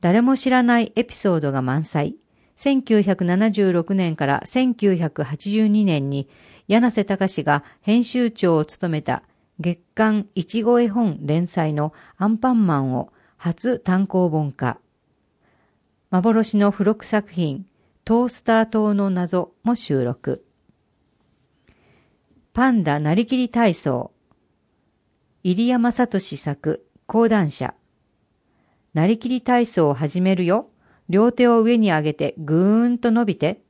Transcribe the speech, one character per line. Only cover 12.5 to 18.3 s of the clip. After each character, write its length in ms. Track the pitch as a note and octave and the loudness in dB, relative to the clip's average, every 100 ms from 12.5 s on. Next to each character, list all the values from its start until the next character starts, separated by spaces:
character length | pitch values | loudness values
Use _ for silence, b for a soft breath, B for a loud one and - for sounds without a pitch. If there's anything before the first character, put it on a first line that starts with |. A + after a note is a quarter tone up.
ン 140 | A#3+ G3 | 2 2
マ 120 | D3 | 2
ン 160 | C3+ | 0
を 180 | B2+ - b b b | -4 -6 b b b
初 440 | F3 E3 A#3+ A#3+ | -6 -4 -4 -4
単 260 | - F#3 G3 | 0 0 0
行 220 | F#3+ F3+ | 0 0
本 240 | D#3 D3 | 0 -4
化。 260 | - B2+ - _ _ _ _ _ _ _ _ _ _ _ _ _ | -4 -6 -6 _ _ _ _ _ _ _ _ _ _ _ _ _
幻 460 | F#3 G3 A3 A3 G#3 | 0 2 2 2 2
の 140 | G3+ | 2
付 140 | G3+ | 2
録 200 | G3 A3 | -2 -2
作 260 | - G#3+ G#3 | -2 -4 -4
品、 360 | E3+ E3 C3+ F#3+ _ _ _ | -4 -4 -4 -12 _ _ _
ト 220 | - A3+ | -2 0
ー 20 | |
ス 140 | B3 | 0